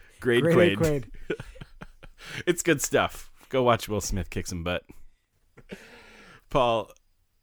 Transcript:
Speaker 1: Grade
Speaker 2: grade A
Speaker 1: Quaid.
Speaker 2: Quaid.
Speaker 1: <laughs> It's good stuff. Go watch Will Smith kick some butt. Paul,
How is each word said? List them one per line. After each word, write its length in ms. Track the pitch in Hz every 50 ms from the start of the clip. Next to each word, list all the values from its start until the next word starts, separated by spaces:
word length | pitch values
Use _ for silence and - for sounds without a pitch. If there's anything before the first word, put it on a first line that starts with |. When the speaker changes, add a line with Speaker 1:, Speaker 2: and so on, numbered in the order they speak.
| - - - -
Speaker 1:
Grade 240 | - 123 117 123 139
Speaker 2:
grade 300 | 170 165 180 175 180 196
A 20 |
Speaker 1:
Quaid. 280 | 202 165 156 147 139 110 - - - - -
Speaker 2:
Quaid. 80 | -
Speaker 1:
<laughs> 1080 | - - - - - - - - - - - - - - - - - - - - - -
It's 160 | - 170 - -
good 180 | 170 156 135
stuff. 520 | - - - 123 95 90 - - - - - - - -
Go 160 | - 131 123
watch 240 | 120 117 110 - -
Will 120 | 107 101
Smith 300 | - - 104 95 87 -
kick 160 | - 98 87
some 160 | - 98 87 82
butt. 220 | 87 90 - - - - - - - - _ _ _ _ _ _ _ _ - - - - - - - - - - - - - - - - - _ -
Paul, 420 | - 147 123 120 113 110 98 - - _ _ _ _ _ _ _ _ _